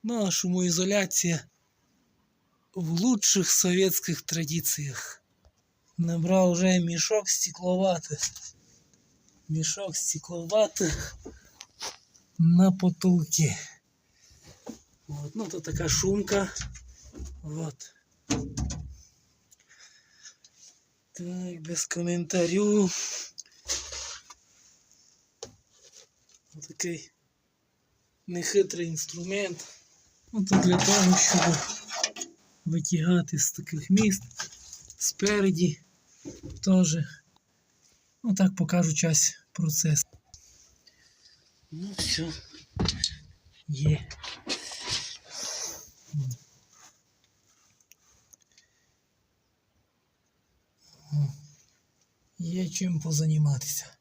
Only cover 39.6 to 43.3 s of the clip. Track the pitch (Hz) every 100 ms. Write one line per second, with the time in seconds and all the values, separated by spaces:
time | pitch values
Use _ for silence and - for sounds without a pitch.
39.6 | 160 151 156 151 - - _ - - _
40.6 | _ _ _ _ _ _ - _ _ _
41.6 | _ 156 196 185 - 156 165 156 - -
42.6 | - - - - - - -